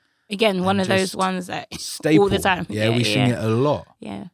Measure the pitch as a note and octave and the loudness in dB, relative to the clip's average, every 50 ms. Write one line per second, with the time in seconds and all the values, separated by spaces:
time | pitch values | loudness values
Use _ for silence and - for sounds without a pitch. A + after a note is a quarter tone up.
0 | _ _ _ _ _ _ G3+ F#3+ A3 G#3+ F#3+ F3+ F3+ F#3 G3 G3+ F#3+ F#3 F#3+ F#3+ | _ _ _ _ _ _ -2 0 0 0 2 0 0 0 0 0 0 0 0 0
1 | F#3+ F#3 - - F#3+ F#3+ F#3 F#3 F3+ F3+ - - - - - - - - - - | 0 -2 -2 -2 -2 -2 -2 -4 -6 -8 -8 -10 -10 -10 -12 -12 -10 -10 -12 -4
2 | - D3+ D#3 - G3+ G3 G3 F#3+ - G3 F#3 F3 F3 - G#2 G#2+ A2 A2+ A#2 B2 | 0 4 6 6 6 4 2 0 0 0 0 0 -2 -6 -4 -2 0 2 2 2
3 | A#2 G#2+ G#2 G#2 G2+ A#2+ A#2+ - G#2+ A2 A2 A#2 C3+ D3 C#3 F2+ - - _ _ | 0 2 2 2 2 2 2 0 0 0 0 2 2 0 0 -2 -4 -12 _ _
4 | - G#2+ G2+ G2 - F3+ | -14 -12 -12 -12 -12 -16